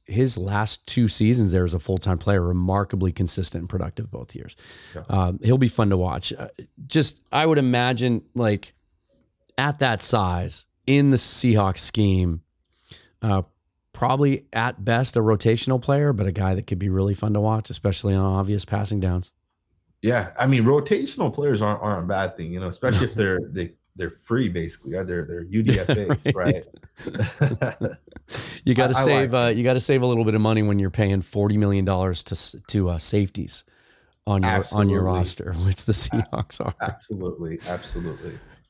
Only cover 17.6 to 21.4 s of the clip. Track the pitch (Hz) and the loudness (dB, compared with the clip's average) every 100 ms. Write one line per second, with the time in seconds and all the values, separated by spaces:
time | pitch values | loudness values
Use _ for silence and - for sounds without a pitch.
17.6 | - - 101 92 104 95 95 95 98 101 | -4 -4 -2 0 0 2 2 0 0 -2
18.6 | - 104 101 104 92 90 - _ _ _ | -2 -4 -2 -2 0 -2 -4 _ _ _
19.6 | _ _ _ _ 107 120 95 - 131 131 | _ _ _ _ 0 0 -2 -2 2 4
20.6 | 113 147 147 208 269 - 147 - | 4 4 2 -2 -2 -4 -4 -2